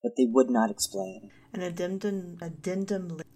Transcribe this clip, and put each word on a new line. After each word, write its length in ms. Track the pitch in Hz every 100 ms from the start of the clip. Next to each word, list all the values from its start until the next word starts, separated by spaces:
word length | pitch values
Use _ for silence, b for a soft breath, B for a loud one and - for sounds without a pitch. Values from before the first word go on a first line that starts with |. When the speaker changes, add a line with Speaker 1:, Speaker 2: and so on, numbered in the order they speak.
Speaker 1:
but 120 | - -
they 80 | 123
would 240 | 120 123
not 220 | 120 110
explain. 600 | 101 - 101 95 92 104 b b
Speaker 2:
An 80 | -
addendum, 760 | 180 175 180 190 208 196 180 175
addendum 680 | 170 160 - 185 196 196 180
li-, 140 | 160 160